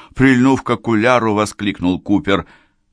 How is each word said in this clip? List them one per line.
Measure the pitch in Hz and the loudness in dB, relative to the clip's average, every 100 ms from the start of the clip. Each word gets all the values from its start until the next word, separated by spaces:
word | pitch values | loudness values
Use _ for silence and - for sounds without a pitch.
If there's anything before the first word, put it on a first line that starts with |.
| - | -14
прильнув | - 135 123 131 131 | 0 2 4 2 0
к | - | -2
окуляру, | 117 117 110 117 123 110 | -4 -2 0 2 0 0
воскликнул | 104 107 - 104 - 90 90 | -2 -2 -4 -8 -4 -2 -4
Купер. | - 98 98 98 - _ _ _ _ | 0 -2 0 -2 -4 _ _ _ _